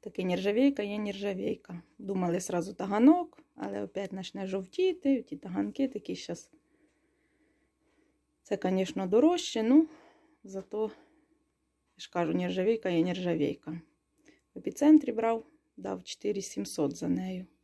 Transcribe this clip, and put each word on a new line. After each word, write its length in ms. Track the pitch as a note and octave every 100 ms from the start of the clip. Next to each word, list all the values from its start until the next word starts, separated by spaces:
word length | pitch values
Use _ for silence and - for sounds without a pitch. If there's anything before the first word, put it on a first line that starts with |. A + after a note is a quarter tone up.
Таки 240 | - -
нержавійка 580 | F#3 F#3+ G3 G#3 C#4 C#4
є 160 | G#3 G#3
нержавійка. 840 | G#3 G3 G3+ F#3+ G3 - - F3 - _
Думали 420 | G3 G3 F3+ F3+
зразу 340 | F#3 F3+ F#3
таганок, 680 | G3 F#3+ G3+ B3+ F4 E4+ - _
але 280 | - G3 G3+
опять 280 | G3+ - G3
почне 360 | F#3+ F#3 F#3+ F#3+
жовтіти, 760 | G3 F#3+ - F#4 F4+ C#4 C4+
ті 140 | - C#4+
таганки 520 | F#3+ F#3 G3+ - C4+
такі 280 | - - F#3
щас... 340 | - E3+ - _ _ _ _ _ _ _ _ _ _ _ _ _ _ _ _ _ _ _
Це, 160 | - G3
звісно, 440 | F#3 F#3+ F#3+ - F#3+
дорожче, 560 | G#3 D4+ F4 - A3+
ну, 260 | A3 C#4 D#4+ - - _ _ _
зато, 460 | G3 F#3+ F#3+ G#3 A3 - _ _ _ _ _ _ _ _ _ _
я 40 |
ж 100 | -
кажу, 220 | F3 E3
нержавійка 560 | F3 F3+ F3+ F#3+ A3+ F#3+
є 160 | F3
нержавійка. 760 | F3 F3+ F3+ E3 C#3 - - E3 - _ _ _ _ _ _
В 40 | -
епіцентрі 540 | - - C#4+ D#4 C4+
брав, 340 | A3 A3+ A3+ - _ _ -
дав 240 | F#3+ F#3+
чотири 380 | F#3 - - G3
сімсот 540 | F#3+ - G3 - C#3+ -
за 120 | E3+
нею. 380 | F3+ F#3 F#3 F#3 _